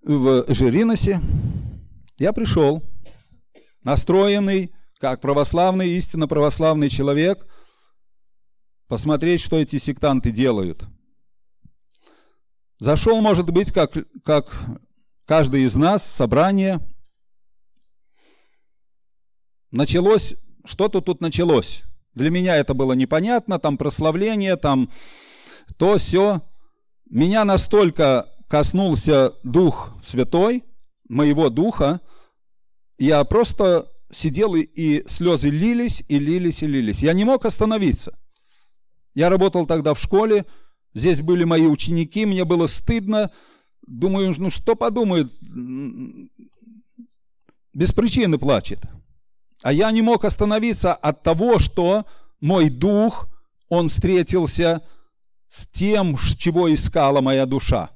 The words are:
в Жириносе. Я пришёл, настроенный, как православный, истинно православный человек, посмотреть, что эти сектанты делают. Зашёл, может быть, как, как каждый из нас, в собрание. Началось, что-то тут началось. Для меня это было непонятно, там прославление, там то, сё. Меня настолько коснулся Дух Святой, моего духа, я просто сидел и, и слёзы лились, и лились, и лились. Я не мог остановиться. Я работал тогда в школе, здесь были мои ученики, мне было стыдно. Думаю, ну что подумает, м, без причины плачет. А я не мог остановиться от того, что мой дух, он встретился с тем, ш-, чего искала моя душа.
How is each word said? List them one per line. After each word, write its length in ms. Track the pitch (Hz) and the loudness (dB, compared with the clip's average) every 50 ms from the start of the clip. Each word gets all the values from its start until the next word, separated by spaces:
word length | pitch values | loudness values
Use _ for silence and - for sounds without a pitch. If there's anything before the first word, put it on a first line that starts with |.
в 420 | _ - 147 143 127 135 135 123 123 - | _ 0 0 2 2 4 2 2 2 0
Жириносе. 680 | 139 - 131 123 117 180 226 233 226 202 - 202 196 175 - - - - - - - - - - - - - - - - - - _ _ | 0 2 2 2 2 2 2 2 0 0 0 0 0 0 0 0 -2 0 -2 -4 -6 -6 -8 -10 -12 -14 -20 -20 -20 -20 -20 -20 _ _
Я 160 | 131 190 214 | -2 -2 0
пришёл, 480 | - 226 - - 175 151 139 151 165 - - - - - - - - _ _ - _ _ _ _ - _ _ _ _ | -2 -2 0 2 2 2 2 2 0 -4 -6 -6 -6 -8 -10 -16 -20 _ _ -20 _ _ _ _ -20 _ _ _ _
настроенный, 920 | _ - 151 131 - - 180 190 196 202 202 208 202 196 196 190 185 170 - - - - _ _ | _ -2 -2 0 0 2 2 2 2 2 2 0 0 0 0 -2 -2 -4 -10 -18 -20 -20 _ _
как 240 | - 135 131 - | -4 -4 -4 -4
православный, 760 | - 127 139 147 143 - - 170 180 185 185 190 185 175 170 | -2 -2 0 0 0 0 2 2 2 2 2 0 0 0 -2
истинно 320 | 180 - - - 160 156 139 | -2 -2 -4 -2 -4 -2 0
православный 600 | 160 151 147 151 - - 160 160 160 156 147 143 | 0 2 2 0 0 0 0 2 2 2 0 0
человек, 560 | - - 135 143 143 147 160 180 202 196 - - - - - _ _ _ _ _ _ _ _ _ _ _ _ _ _ _ _ _ _ _ _ _ _ _ _ _ | 0 0 0 0 0 2 2 0 0 -2 -8 -16 -16 -20 -20 _ _ _ _ _ _ _ _ _ _ _ _ _ _ _ _ _ _ _ _ _ _ _ _ _
посмотреть, 520 | 127 110 - 151 151 143 156 170 175 165 | -8 -6 -2 -2 -2 0 0 0 -2 -2
что 160 | - - 170 | -2 -2 -2
эти 220 | 160 151 - - 135 | -2 -2 -2 -4 -6
сектанты 540 | - - 135 - - 147 135 131 110 123 | -6 -6 -6 -2 -2 0 0 0 -2 -2
делают. 520 | 110 104 131 131 117 104 95 87 80 - - - - _ _ _ _ _ _ _ _ _ _ _ _ _ _ - _ _ _ _ _ _ _ _ _ _ _ _ _ _ _ _ _ _ _ _ _ _ | -2 0 0 0 2 0 -2 -4 -6 -10 -12 -14 -16 _ _ _ _ _ _ _ _ _ _ _ _ _ _ -20 _ _ _ _ _ _ _ _ _ _ _ _ _ _ _ _ _ _ _ _ _ _
Зашёл, 400 | - 143 151 151 - 220 226 226 | -2 0 0 2 2 2 2 4
может 280 | 214 214 196 170 175 165 | 4 2 2 2 0 2
быть, 220 | 170 175 202 - | 0 0 0 2
как, 240 | - 190 156 135 - 160 - - _ - _ | 0 0 0 0 -2 -10 -10 -10 _ -12 _
как 280 | - 151 147 - - - - - - 117 - _ _ _ _ _ _ _ _ _ | 0 0 0 0 -2 -12 -12 -10 -10 -12 -14 _ _ _ _ _ _ _ _ _
каждый 380 | - 156 160 151 131 131 139 | 0 2 2 4 2 2 2
из 140 | 131 123 98 | 2 2 2
нас, 260 | 123 151 175 208 202 | 2 2 2 2 0
в 120 | - - - | -2 -6 -2
собрание. 680 | - 127 113 - 143 165 190 196 196 190 190 190 160 - - - - - _ _ _ _ _ _ _ _ _ _ _ _ _ _ _ _ _ _ _ _ _ _ _ _ _ _ _ _ _ _ _ _ _ _ _ _ _ _ _ _ _ _ _ _ _ _ _ _ _ _ _ _ _ | -2 0 2 2 2 2 2 2 0 0 0 -2 -2 -4 -6 -8 -10 -16 _ _ _ _ _ _ _ _ _ _ _ _ _ _ _ _ _ _ _ _ _ _ _ _ _ _ _ _ _ _ _ _ _ _ _ _ _ _ _ _ _ _ _ _ _ _ _ _ _ _ _ _ _
Началось, 640 | - 117 147 - - 175 180 202 220 208 - - - - - - - - - | -4 -2 -2 0 0 2 4 4 4 4 2 -2 -4 -6 -8 -12 -18 -20 -18
что-то 360 | - - - 190 208 - 190 | -18 -4 -2 -2 0 0 -2
тут 200 | - 185 170 - | -2 -2 -4 -4
началось. 640 | 170 165 - 170 175 175 156 120 - - - - - - - - _ _ _ | -4 -4 -2 0 2 4 2 2 2 -2 -6 -6 -6 -8 -12 -12 _ _ _
Для 160 | 117 131 156 | -4 -2 -2
меня 260 | 170 180 180 185 170 | 0 0 0 2 2
это 180 | 151 139 - 135 | 0 0 0 -2
было 200 | 127 135 131 127 | -2 0 0 2
непонятно, 680 | 127 131 - 156 160 180 226 247 233 - - 190 160 | 0 0 0 0 0 0 0 0 -2 -2 -2 -6 -2
там 180 | - 156 139 - | -2 -2 -2 -2
прославление, 760 | 143 147 - - 160 160 156 180 202 220 226 208 196 190 185 | -4 -6 -4 -2 -2 -2 0 0 -2 -2 -2 -2 -2 -2 -2
там 340 | - - 147 135 131 123 117 - - - - - - - - - - - - - - - - - | 0 0 0 2 2 0 -2 -4 -14 -16 -18 -20 -20 -20 -20 -20 -20 -20 -20 -20 -20 -20 -20 -4
то, 220 | - 156 190 208 190 | 0 2 2 2 2
сё. 440 | - - - 185 196 208 202 165 - - - - - - _ _ _ _ _ _ _ - | 0 0 0 2 2 2 0 -2 -6 -10 -16 -18 -20 -20 _ _ _ _ _ _ _ -4
Меня 360 | - 113 151 175 208 220 214 | 0 0 2 2 4 2 2
настолько 840 | 202 196 180 - - - 208 202 175 - - 156 139 131 123 - - - - - - | 4 2 0 0 2 4 4 4 4 2 2 2 4 4 2 0 -4 -14 -18 -8 -2
коснулся 840 | - 147 147 - - 180 196 185 156 117 - 156 151 135 131 123 - - - | 0 2 2 2 2 0 0 2 0 0 2 2 4 4 4 2 0 -6 -10
Дух 500 | 131 120 165 185 156 - - - - - - | 0 2 4 4 4 2 -2 -8 -14 -16 -16
Святой, 640 | - - - 120 - - - 170 190 226 247 247 - - - - - - _ _ _ - | -14 -6 -2 -2 -2 0 2 2 2 2 0 -2 -6 -10 -20 -20 -20 -20 _ _ _ -6
моего 400 | 117 131 151 151 143 151 160 135 | 0 2 2 4 4 4 2 2
духа, 500 | 113 135 175 226 - - 151 139 160 180 - - - - - _ _ _ _ _ _ _ _ _ _ _ _ _ _ - | 2 2 0 0 0 0 0 0 0 -2 -8 -16 -20 -20 -20 _ _ _ _ _ _ _ _ _ _ _ _ _ _ 0
я 240 | 131 147 156 147 143 | 2 4 4 4 2
просто 640 | - - 220 233 - - - 208 185 175 160 - - - - - - | 2 2 2 2 2 0 0 2 4 4 2 0 -4 -16 -18 -18 -18
сидел 440 | - - - 160 131 170 214 214 180 | -14 -4 -4 -4 0 0 0 2 2
и, 60 | 160 | 0
и 460 | 151 - _ - 165 156 147 147 - - | -2 -2 _ -2 0 0 0 0 -2 -6
слёзы 400 | - - 170 175 170 135 131 147 | -8 -2 0 2 2 2 2 0
лились, 540 | 143 151 190 226 240 240 240 233 - - - - | 0 2 0 0 0 0 -2 -2 -4 -6 -4 -2
и 100 | 147 143 | -2 0
лились, 440 | 143 147 170 185 180 170 156 - | 0 0 -2 0 0 -2 -2 -2
и 40 | 165 | -4
лились. 360 | 151 143 135 117 104 101 107 | -2 -2 0 0 -2 -2 0
Я 100 | 135 156 | 0 2
не 120 | 170 185 208 | 2 2 2
мог 200 | 240 269 254 - | 2 2 2 0
остановиться. 760 | 226 - - 214 214 220 214 196 151 - - - - - - - - _ _ _ _ _ _ _ _ _ _ _ _ _ _ _ _ _ | -2 -2 0 0 0 0 0 0 0 0 -2 -6 -12 -14 -16 -18 -20 _ _ _ _ _ _ _ _ _ _ _ _ _ _ _ _ _
Я 140 | 139 160 175 | 0 2 2
работал 380 | 190 185 190 196 - 185 165 | 4 4 2 2 2 0 0
тогда 280 | 139 165 160 143 156 147 | 0 -2 0 0 0 -2
в 60 | - | -2
школе, 460 | - - 196 196 220 226 214 208 185 - - - - - _ _ _ _ _ | -2 2 2 2 4 4 2 2 0 -4 -16 -20 -20 -20 _ _ _ _ _
здесь 280 | 107 123 180 175 139 | -2 0 0 0 0
были 220 | 156 165 180 180 170 | 2 0 2 2 2
мои 220 | 165 165 160 160 | 2 2 4 4
ученики, 600 | 160 147 147 - - 170 165 165 151 - 208 220 | 4 4 2 0 0 0 0 -2 -2 -2 -2 0
мне 180 | 208 190 185 180 | 0 0 0 0
было 220 | 160 180 170 170 | 0 2 2 2
стыдно. 640 | 147 - - - - 233 233 196 196 214 214 208 185 _ - _ _ _ _ _ _ _ _ - | 0 -2 -2 -2 -2 -2 -2 -2 -2 0 0 0 -2 _ -14 _ _ _ _ _ _ _ _ -20
Думаю, 480 | - - 117 151 190 190 196 196 190 170 | -18 -8 -4 -2 -2 0 0 0 0 0
ну 140 | 143 185 185 | -2 -2 -4
что 260 | - - - - 226 | -4 -2 -2 -2 0
подумает, 560 | 220 240 240 202 247 233 208 180 170 147 120 - - | 0 0 -2 0 0 0 2 2 0 0 -2 -6 -16
м, 880 | - - - 123 123 123 127 131 143 127 - - 127 123 - - 90 - _ - - _ _ _ 226 226 226 220 _ _ _ - 233 _ _ _ _ _ _ _ _ _ _ _ _ _ | -18 -16 -14 -14 -12 -10 -10 -10 -10 -10 -12 -12 -14 -14 -14 -20 -20 -20 _ -20 -20 _ _ _ -20 -20 -20 -20 _ _ _ -20 -20 _ _ _ _ _ _ _ _ _ _ _ _ _
без 200 | _ 135 170 196 | _ -2 0 0
причины 460 | - - 220 226 - 247 233 185 156 131 | 2 2 0 2 0 0 0 2 0 0
плачет. 420 | - 147 135 101 - - 101 - - - - - - _ _ _ _ _ _ _ _ _ _ _ | 2 0 0 0 0 -4 -8 -8 -8 -10 -12 -18 -20 _ _ _ _ _ _ _ _ _ _ _
А 100 | - 123 | -4 -2
я 180 | 143 151 208 220 | 0 2 2 2
не 120 | 220 226 | 2 2
мог 220 | 220 233 233 214 - | 2 2 2 2 0
остановиться 680 | 208 - - 208 208 214 220 220 233 208 - - 180 170 | -2 0 0 0 0 0 0 0 -2 -2 0 0 -2 -2
от 280 | - - 151 151 _ | 0 -2 -4 -4 _
того, 360 | - 165 165 160 208 247 233 180 | 0 0 0 2 2 2 4 2
что 480 | 147 - - 196 175 175 196 214 208 - - - - - - _ | 2 0 0 0 0 2 2 0 -2 -6 -14 -18 -18 -20 -16 _
мой 300 | 147 147 190 185 160 151 | -2 0 2 4 4 2
дух, 580 | 127 123 147 196 202 202 214 233 - - - - - - - _ _ _ _ _ | 2 0 0 2 2 2 2 2 0 -4 -8 -8 -8 -12 -18 _ _ _ _ _
он 200 | 170 175 170 156 | -2 0 0 0
встретился 920 | - - - 185 190 180 165 - 175 185 165 135 - - 170 165 170 160 - - - - - _ _ _ _ _ _ _ _ _ | -2 0 0 2 2 2 2 2 0 0 0 0 0 0 0 0 0 -2 -4 -12 -18 -20 -20 _ _ _ _ _ _ _ _ _
с 180 | - - - | -16 -16 -16
тем, 500 | - - - 185 202 214 208 190 170 143 | -14 -6 -2 0 0 2 2 2 0 0
ш-, 200 | 131 - - - - | 0 0 -2 -2 0
чего 340 | - 170 160 175 180 165 | -2 0 2 2 2 2
искала 480 | 156 147 - - - 165 143 139 139 139 | 2 2 0 -2 0 2 2 4 2 2
моя 260 | 131 135 135 135 135 | 2 2 2 0 0
душа. 440 | 127 135 135 - - 131 110 82 - - | 0 -2 -4 0 0 0 -2 -2 -6 -12